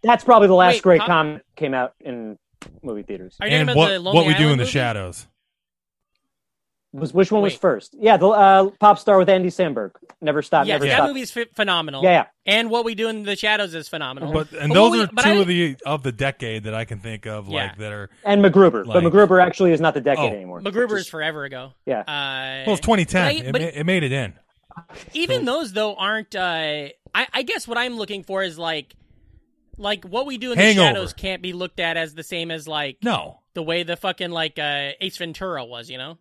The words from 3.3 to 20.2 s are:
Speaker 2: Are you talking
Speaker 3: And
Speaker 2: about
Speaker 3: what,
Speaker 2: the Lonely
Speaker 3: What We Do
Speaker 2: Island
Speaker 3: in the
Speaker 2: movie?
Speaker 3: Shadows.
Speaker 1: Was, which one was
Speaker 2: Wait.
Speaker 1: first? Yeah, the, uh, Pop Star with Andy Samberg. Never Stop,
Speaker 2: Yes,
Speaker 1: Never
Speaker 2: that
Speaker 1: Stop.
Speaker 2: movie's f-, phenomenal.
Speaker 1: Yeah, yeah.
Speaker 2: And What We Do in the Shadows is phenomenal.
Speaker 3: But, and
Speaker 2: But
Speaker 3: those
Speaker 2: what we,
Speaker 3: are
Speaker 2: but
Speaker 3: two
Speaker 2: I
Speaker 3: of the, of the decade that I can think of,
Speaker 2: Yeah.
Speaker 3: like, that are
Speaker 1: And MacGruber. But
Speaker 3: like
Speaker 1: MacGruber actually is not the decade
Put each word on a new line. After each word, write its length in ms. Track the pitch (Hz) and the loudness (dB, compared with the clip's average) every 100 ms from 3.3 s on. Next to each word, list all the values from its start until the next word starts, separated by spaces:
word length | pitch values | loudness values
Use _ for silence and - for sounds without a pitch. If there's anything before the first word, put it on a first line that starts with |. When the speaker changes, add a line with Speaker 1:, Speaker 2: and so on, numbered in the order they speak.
| _ | _
Speaker 2:
Are 60 | 208 | -2
you 60 | |
talking 80 | - | 0
Speaker 3:
And 80 | - | 2
Speaker 2:
about 60 | 240 | 4
Speaker 3:
what, 100 | 165 | 2
Speaker 2:
the 120 | 190 | 2
Lonely 180 | 175 156 | 2 4
Speaker 3:
What 80 | 165 | 4
We 60 | |
Do 40 | 147 | 4
Speaker 2:
Island 120 | 151 | 4
Speaker 3:
in 60 | 143 | 2
the 40 | |
Speaker 2:
movie? 80 | 123 | 0
Speaker 3:
Shadows. 540 | 143 123 104 92 - - _ _ _ _ _ _ _ _ _ _ _ _ _ _ _ _ | -2 -2 -4 -8 -12 -20 _ _ _ _ _ _ _ _ _ _ _ _ _ _ _ _
Speaker 1:
Was, 200 | 139 147 | -10 -4
which 180 | 170 185 | 0 2
one 120 | 208 | 2
was 100 | 202 | 0
Speaker 2:
Wait. 60 | 131 | 0
Speaker 1:
first? 340 | 185 113 - - | 0 0 -6 0
Yeah, 180 | 220 196 | 2 4
the, 120 | 190 | 4
uh, 420 | 214 196 190 196 - | 6 6 6 4 4
Pop 180 | 208 202 | 4 6
Star 200 | - 190 | 4 4
with 100 | 180 | 6
Andy 200 | 185 180 | 4 2
Samberg. 400 | 165 175 120 98 _ _ - | -2 -2 -2 -8 _ _ -8
Never 180 | 156 147 | -4 -2
Stop, 260 | 143 160 135 | 0 0 2
Speaker 2:
Yes, 100 | - | 0
Speaker 1:
Never 100 | 139 | 2
Speaker 2:
that 80 | |
Speaker 1:
Stop. 140 | 131 147 | 2 2
Speaker 2:
movie's 280 | 269 247 240 | -2 -8 -8
f-, 120 | 233 | -10
phenomenal. 480 | - 208 175 156 139 | -4 -2 -2 -4 0
Speaker 1:
Yeah, 80 | 180 | 4
yeah. 120 | 170 - _ - | 4 2 _ 0
Speaker 2:
And 240 | 208 233 | 0 2
What 160 | 233 226 | -2 -4
We 80 | |
Do 140 | 208 226 | -4 -4
in 160 | 220 | -4
the 120 | 202 196 | -6 -4
Shadows 380 | 214 214 196 | -2 -2 -2
is 120 | 165 147 | -8 -10
phenomenal. 460 | 160 139 131 151 | -10 -10 -8 -6
Speaker 3:
But, 200 | 156 156 | -4 -6
and 160 | 156 147 | -6 2
Speaker 2:
But 40 | |
Speaker 3:
those 160 | 165 233 | 6 6
Speaker 2:
what 80 | 233 | 4
we, 60 | |
Speaker 3:
are 40 | 202 | 0
Speaker 2:
but 100 | - | 2
Speaker 3:
two 40 | - | 2
Speaker 2:
I 40 | |
Speaker 3:
of 120 | 208 180 | 4 2
the, 300 | 175 170 135 | 2 0 -4
of 180 | 135 151 | -6 -4
the 80 | 135 | -4
decade 520 | 110 135 135 120 110 | -4 -4 -4 -8 -8
that 100 | 107 | -8
I 120 | 110 113 | -8 -8
can 120 | 107 | -12
think 260 | 110 110 110 | -12 -12 -12
of, 220 | 107 101 | -12 -10
Speaker 2:
Yeah. 160 | 147 113 | -8 -8
Speaker 3:
like, 120 | 104 | -10
that 140 | 107 | -12
are 160 | 104 98 _ | -12 -14 _
Speaker 1:
And 180 | 202 202 | 0 6
MacGruber. 440 | 196 190 185 120 110 | 6 8 6 4 0
But 160 | 143 | 2
Speaker 3:
like 20 | |
Speaker 1:
MacGruber 380 | 165 185 202 185 | 4 6 6 6
actually 280 | 180 - 185 | 4 4 2
is 80 | 160 | 4
not 120 | 160 | 2
the 80 | 147 | 0
decade 320 | 131 139 | -2 0